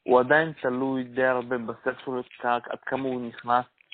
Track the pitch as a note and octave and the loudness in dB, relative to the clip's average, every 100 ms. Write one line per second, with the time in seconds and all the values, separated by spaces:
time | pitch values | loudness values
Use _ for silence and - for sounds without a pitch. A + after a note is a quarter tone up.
0 | - B2 B2+ D3+ D#3+ D3+ C3 B2 C3+ C3 | 4 4 6 4 4 -2 -4 -2 -2 -2
1 | B2 B2 C3 B2+ A#2+ B2+ A2+ A#2 C3 B2 | -4 0 2 0 -2 -4 -4 -6 -6 -6
2 | C#3 B2 - - B2 A#2+ - - - C3 | -6 -6 -8 -6 -2 -2 -4 -10 -6 -4
3 | C3+ B2+ A#2+ - A#2+ B2 - _ _ | -4 -4 -8 -10 0 0 0 _ _